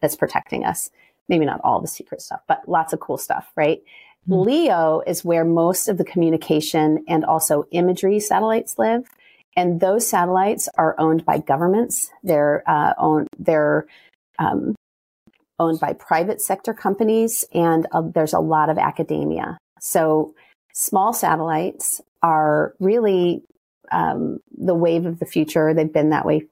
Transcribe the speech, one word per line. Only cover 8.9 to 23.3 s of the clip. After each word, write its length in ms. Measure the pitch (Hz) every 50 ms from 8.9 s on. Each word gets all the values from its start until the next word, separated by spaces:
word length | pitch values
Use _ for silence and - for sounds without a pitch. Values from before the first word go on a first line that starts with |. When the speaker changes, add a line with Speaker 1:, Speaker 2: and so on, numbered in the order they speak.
| 233 247 262 - _ _ _ _ _ _ _ _ _
Speaker 1:
And 240 | 185 180 175 175 170
those 260 | 190 185 202 233 233
satellites 600 | - 220 185 170 175 185 185 196 208 240 - - - -
are 180 | - 160 160 - -
owned 260 | 156 160 160 165 165
by 140 | 160 160 156
governments. 720 | - - 139 151 170 180 196 226 247 - - - - - - _
They're, 400 | - 185 160 147 147 147 147 - -
uh, 280 | 165 160 147 156 - - -
own-, 280 | - 151 156 151 - - - -
they're, 480 | 170 175 160 151 151 147 151 151 151 - - - _ _ _ _ _ _ _ -
um, 360 | 165 - - - - - 208 - _ _ _ _ _ _ _ _ _ _ _ _ _ _ _ -
owned 220 | 170 165 160 160
by 120 | 160 147 -
private 460 | - - - 165 160 175 202 - -
sector 320 | - - 185 - - 226
companies, 720 | 220 - - 185 196 - 226 214 220 226 226 226 - - - -
and, 340 | - 175 170 165 165 165 160 -
uh, 100 | - 165
there's 300 | 165 160 - 165 156 156
a 80 | - 170
lot 300 | 160 156 160 156 151 156
of 80 | 156 -
academia. 800 | - 156 - - 160 - 160 151 147 151 156 - - - 170 - _ _ _ _
So 540 | - - - 175 160 156 156 156 151 156 - _ _ _ _ _ _ _
small 400 | _ - - - 208 190 196 226
satellites 880 | 240 - 190 170 160 165 156 165 156 156 175 - - - - - - - - _ _ _
are 520 | - 170 156 156 156 151 151 151 156 - - _
really, 640 | 185 190 220 240 220 202 190 180 175 175